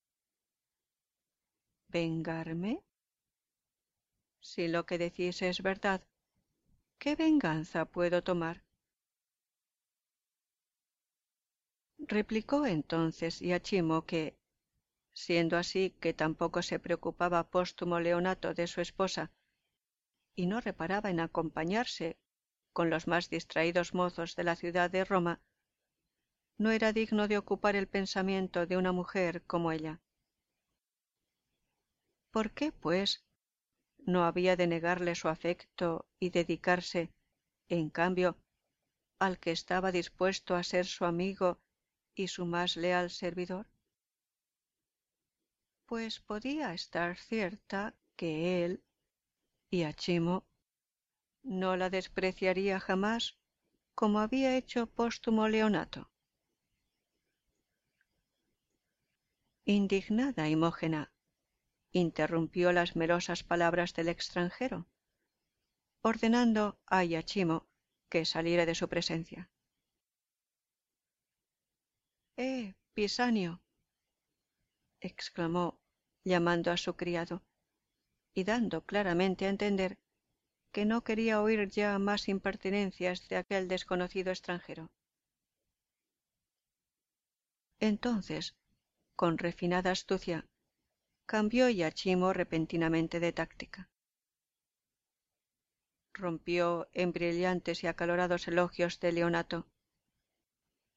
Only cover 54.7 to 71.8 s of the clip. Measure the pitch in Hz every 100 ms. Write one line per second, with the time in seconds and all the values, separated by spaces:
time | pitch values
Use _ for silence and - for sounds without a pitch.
54.7 | 247 233 - 233 - - 220 220 220 220
55.7 | 180 - - - _ _ _ _ _ _
56.7 | _ _ _ _ _ _ _ _ _ _
57.7 | _ _ _ _ _ _ _ _ _ _
58.7 | _ _ _ _ _ _ _ _ _ -
59.7 | 202 196 196 - 214 269 233 156 156 165
60.7 | - 160 156 - _ _ _ _ _ _
61.7 | _ _ 185 170 - 156 165 160 180 175
62.7 | 175 175 165 165 175 180 175 - 175 170
63.7 | 175 170 - 165 170 - 180 180 - 254
64.7 | 170 - _ _ _ _ _ _ _ _
65.7 | _ _ _ 226 226 226 240 240 214 208
66.7 | - - 190 175 165 - 202 170 160 -
67.7 | _ _ _ _ 170 160 165 170 175 165
68.7 | 165 170 170 - 165 170 - 180 _ _
69.7 | _ _ _ _ _ _ _ _ _ _
70.7 | _ _ _ _ _ _ _ _ _ _
71.7 | _